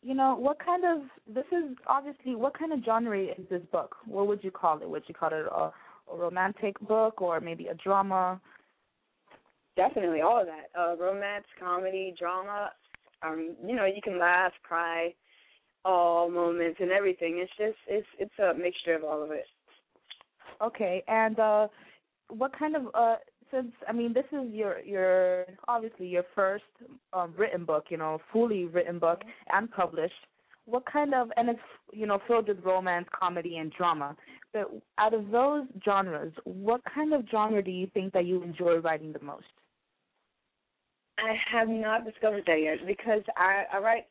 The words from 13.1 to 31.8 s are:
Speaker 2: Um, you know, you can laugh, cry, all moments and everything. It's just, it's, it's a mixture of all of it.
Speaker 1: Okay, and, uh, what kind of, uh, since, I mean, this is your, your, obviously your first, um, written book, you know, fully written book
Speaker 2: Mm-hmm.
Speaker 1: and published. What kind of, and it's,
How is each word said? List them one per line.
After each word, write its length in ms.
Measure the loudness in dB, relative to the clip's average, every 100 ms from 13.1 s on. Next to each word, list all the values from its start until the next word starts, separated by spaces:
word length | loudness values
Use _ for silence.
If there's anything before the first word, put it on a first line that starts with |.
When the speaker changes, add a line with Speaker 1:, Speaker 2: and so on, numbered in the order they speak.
| _
Speaker 2:
Um, 340 | -8 -6 -8 -8
you 120 | -4 0
know, 80 | 0
you 140 | 0
can 160 | -4 2
laugh, 340 | 4 6 2 -2
cry, 520 | -6 -2 -2 0 -2 -6 _ _ _ _ _ _
all 460 | 2 4 6 6 2
moments 480 | 2 0 2 -2 0
and 100 | 0
everything. 480 | 2 2 0 -2 -4
It's 140 | -6 -4
just, 200 | -4 -4 -4
it's, 180 | -4 -4 -8
it's 200 | -8 0
a 160 | 0 2
mixture 360 | -2 -2 -2
of 100 | 0
all 180 | 0 -4
of 80 | -4
it. 160 | -6 -8 _ _ -20 _ _ _ -20 _ _ -20 -6
Speaker 1:
Okay, 400 | -6 -2 -2 -2 0
and, 300 | 2 4 4
uh, 300 | 4 6 2 -2 -20 _ _ _ _
what 280 | -4 -4 -2
kind 180 | -2 -2
of, 80 | -2
uh, 220 | 2 4 2 -4 _ _
since, 220 | -6 -6 -10 -6
I 40 |
mean, 200 | -2 0
this 100 | 0 -2
is 200 | -6 -6
your, 280 | -4 -4 -4
your, 680 | -6 0 4 6 4 2 -4 -8 -2
obviously 380 | -2 -2 -10 -4
your 160 | -2 -2
first, 300 | 0 0 0 -8 _ -20 -20 _
um, 220 | -4 -4 -2
written 260 | -2 -2
book, 220 | -2 -2 -2
you 60 | -6
know, 240 | -4 -6 -2
fully 320 | 0 2 0 0
written 320 | 0 0 2
book 220 | 2 2
Speaker 2:
Mm-hmm. 80 | -4 -20 0
Speaker 1:
and 180 | 0 0
published. 440 | -2 -2 0 -4 -6 -20 _ _ _ -4
What 180 | -4 0
kind 220 | 0 2
of, 160 | 2 2 0
and 120 | 0
it's, 100 | 0 -8 -20